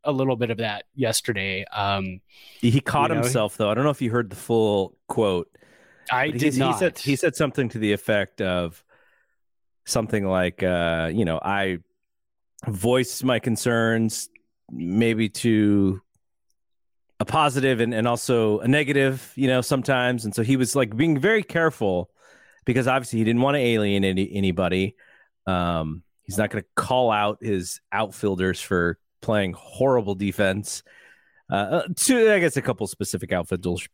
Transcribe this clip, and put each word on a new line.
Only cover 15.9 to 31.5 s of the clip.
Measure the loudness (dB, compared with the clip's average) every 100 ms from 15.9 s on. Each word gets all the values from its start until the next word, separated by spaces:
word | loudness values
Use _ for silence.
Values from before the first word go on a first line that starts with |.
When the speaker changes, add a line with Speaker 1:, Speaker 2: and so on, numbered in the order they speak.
| 0 -8 _ _ _ _ _ _ _ _ _ _ -8
Speaker 2:
a |
positive | -2 2 2 2 2 2
and, | 2
and | 0 0
also | 0 2 2 4 2
a | 2
negative, | 2 2 2 2 0 -8 -2
you | 2
know, | 2
sometimes." | 2 0 0 0 0 -2
And | -4
so | -2
he | 0 2
was, | 2 0
like, | 0 0
being | 2 2
very | 2 0
careful | 0 0 0 0 0 0 -4 _ _ -20 _ _
because | -2 0 2
obviously | 0 0 0
he |
didn't | 2 2
wanna | 2 2
alienate | 2 2 2 2 2
any-, | 0 -2
anybody. | 0 0 0 0 0 -2 -6 -20 _ _ _ -4
Um, | -2 -2 -2 -4 -8 -14 _
he's | -8 -4
not | -4
gonna | -4 -6
call | -6 0 2 2
out | 2 0 -2
his | -4 -4 -4 -12 _
outfielders | -4 -4 -2 -2 0 0 -2
for | -2 0 0 -2 _ _
playing | -2 0 -2
horrible | -6 -14 -2 2 2 0
defense. | -2 -2 0 0 0 -4 -10 -14 -20 -20 -20 _ _ -6